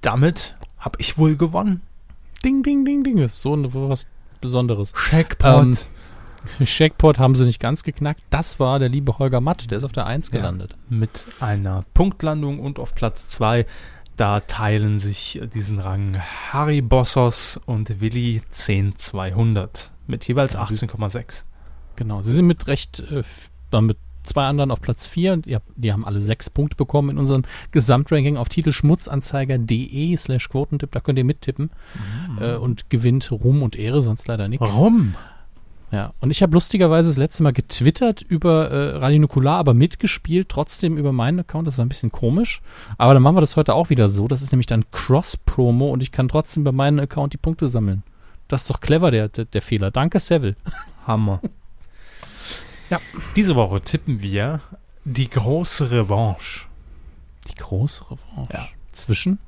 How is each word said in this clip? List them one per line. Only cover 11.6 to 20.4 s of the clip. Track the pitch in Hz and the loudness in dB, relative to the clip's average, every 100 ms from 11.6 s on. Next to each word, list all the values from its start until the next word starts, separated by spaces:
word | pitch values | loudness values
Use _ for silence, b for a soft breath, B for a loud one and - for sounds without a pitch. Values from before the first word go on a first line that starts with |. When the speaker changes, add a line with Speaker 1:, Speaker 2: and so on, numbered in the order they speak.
| 98 95 92 - | -2 -4 0 2
Speaker 1:
Punktlandung | 185 - 160 151 147 143 | 2 0 -4 -2 -4 -6
und | 139 139 | -8 -8
auf | 120 | -6
Platz | - 117 - - | -2 -2 -4 -10
zwei. | - 110 120 113 B B B B - | -2 0 2 0 B B B B -4
Da | 104 104 | 0 0
teilen | - - 107 107 104 104 | -4 -4 0 0 0 -2
sich | 104 101 - - 117 | -4 -6 -8 -12 -10
diesen | 110 101 104 | -8 -6 -6
Rang | 95 98 98 98 87 - - | -4 -4 -4 -4 -8 -12 -8
Harry | 135 151 147 | -4 0 0
Bossos | 120 131 123 - 123 117 - - - | 4 4 4 2 2 0 -6 -8 -6
und | 117 107 101 | -6 -4 -4
Willi | 110 117 120 110 - | -4 -2 -2 -4 -6
zehn | - - 101 101 98 | -10 -2 0 0 -4
zweihundert | - 98 92 92 117 107 95 - - - - | -10 -8 -6 0 2 0 -2 -10 -18 -20 -10
mit | 120 - | -10 -4
jeweils | 127 | 0